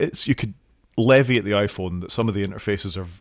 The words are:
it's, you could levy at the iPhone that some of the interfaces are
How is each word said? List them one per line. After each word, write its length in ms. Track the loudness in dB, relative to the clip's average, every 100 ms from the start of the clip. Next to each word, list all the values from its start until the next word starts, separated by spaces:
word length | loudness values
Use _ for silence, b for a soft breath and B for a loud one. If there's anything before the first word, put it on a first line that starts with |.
it's, 260 | -4 -2 0
you 80 |
could 200 | 0 -2 -8 _ _ _ 0
levy 400 | 6 6 6 2
at 60 |
the 80 | 2
iPhone 480 | 0 0 -2 -6 -6
that 100 | -6
some 180 | -2 0
of 60 |
the 100 | 0
interfaces 560 | -4 -6 -4 -4 -4 -8
are 60 | -10 -14